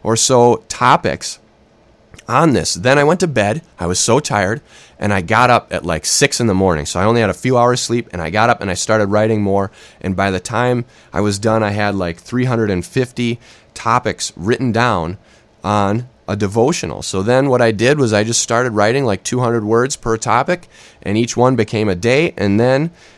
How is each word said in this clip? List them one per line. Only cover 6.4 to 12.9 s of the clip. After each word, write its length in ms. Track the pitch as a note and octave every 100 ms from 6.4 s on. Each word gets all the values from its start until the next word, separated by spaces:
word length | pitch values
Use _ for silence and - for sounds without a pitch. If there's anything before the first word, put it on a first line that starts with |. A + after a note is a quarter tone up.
| A#2
the 80 | F#2+
morning. 300 | F#2+ D#2 D2
So 140 | F2+
I 40 |
only 180 | G#2 A#2
had 80 | G#2
a 60 | F2+
few 200 | B2+ B2
hours 260 | A#2+ B2
sleep, 260 | - A#2+ A2+
and 80 | F2
I 100 | D#2+
got 180 | G#2 A#2
up 120 | A#2
and 100 | G2
I 20 |
started 340 | F2+ - A2 G2+
writing 360 | G#2 A2 A2
more. 260 | G2+ G2 G2 - - _
And 140 | F#2+ F#2
by 160 | G2
the 80 | F#2
time 460 | - A2+ B2 B2 B2 - _
I 80 | -
was 160 | G#2 G2+
done, 240 | A2 A2
I 100 | G#2
had, 220 | G#2 G#2
like, 240 | G2 F2 E2+
three 280 | - B2+ B2+
hundred 260 | A#2 G#2+
and 120 | F2+
fifty 560 | E2+